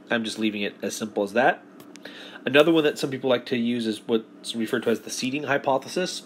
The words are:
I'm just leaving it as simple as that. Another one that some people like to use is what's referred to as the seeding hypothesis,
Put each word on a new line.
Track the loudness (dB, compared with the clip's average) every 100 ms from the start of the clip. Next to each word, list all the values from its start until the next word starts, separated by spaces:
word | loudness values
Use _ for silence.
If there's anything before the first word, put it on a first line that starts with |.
| -4
I'm | -2
just | -2 -2
leaving | -2 -2
it | -6 -4
as | -8 -6
simple | -4 -2
as | 0
that. | 4 2 2 -8 -20 -20 -18 -18 -18 -18 -8 2
Another | 6 6
one | 6 4
that | 0
some | -4
people | -2 2
like | 0 2
to | 0
use | 0 0 -2
is | -4 0
what's | -2 -2 -14 -10 -4
referred | -2 0
to | 0
as | -2
the | -4
seeding | -6 -4 -4
hypothesis, | 0 0 2 0 0 -4 -4 -6